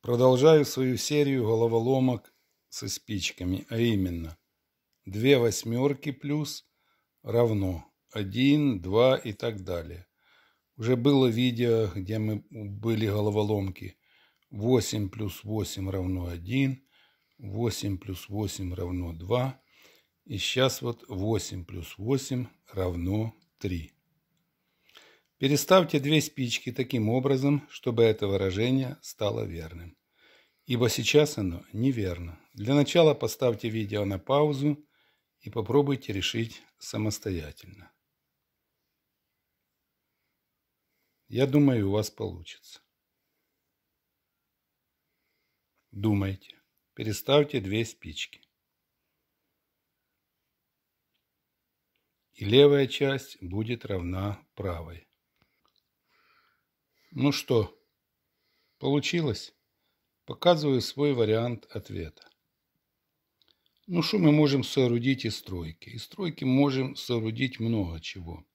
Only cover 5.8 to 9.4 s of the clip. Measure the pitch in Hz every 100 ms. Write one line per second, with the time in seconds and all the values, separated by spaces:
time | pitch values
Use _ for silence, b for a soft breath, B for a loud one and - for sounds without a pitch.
5.8 | 139 135 151 127 139 151 143 - _ _
6.8 | _ _ _ _ - 113 120 104 95 87
7.8 | - _ _ 107 98 110 139 147 143 101
8.8 | 92 104 127 131 117 98